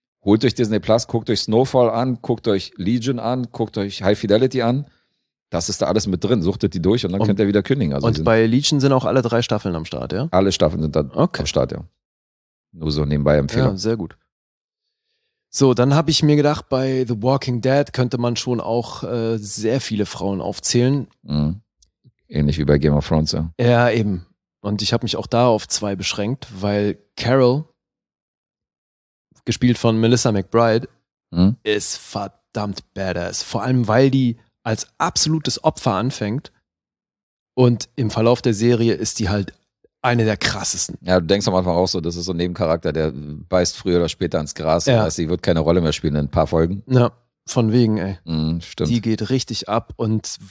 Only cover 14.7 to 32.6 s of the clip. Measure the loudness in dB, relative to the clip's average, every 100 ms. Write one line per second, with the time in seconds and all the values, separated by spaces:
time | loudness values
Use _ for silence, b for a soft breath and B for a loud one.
14.7 | _ _ _ _ _ _ _ _ 2 4
15.7 | 6 4 4 2 2 4 4 2 0 -2
16.7 | -2 0 -2 -2 -2 0 0 -2 -2 0
17.7 | 0 0 -2 -2 0 -2 -2 -4 -4 -2
18.7 | -4 -4 -8 -6 -4 -2 -4 -4 -4 0
19.7 | 0 -2 -2 -4 -4 -4 -4 -6 -4 -2
20.7 | 2 2 0 -4 _ -4 0 0 -2 _
21.7 | _ _ _ _ _ _ -2 0 0 2
22.7 | 2 4 0 2 0 0 -4 -6 -2 2
23.7 | 4 4 2 0 -4 -8 _ _ _ -6
24.7 | -4 -2 -2 -2 -6 -2 2 2 2 -2
25.7 | -6 -4 -4 -6 -4 -4 -6 -10 -6 -2
26.7 | 0 0 -4 _ -8 0 2 4 2 -6
27.7 | _ _ _ _ _ _ _ _ _ _
28.7 | _ _ _ _ _ _ _ -6 0 2
29.7 | 4 2 4 4 4 2 0 0 2 4
30.7 | 2 -2 _ _ _ _ 2 2 2 -2
31.7 | -2 -2 -8 -8 -8 -8 _ _ -8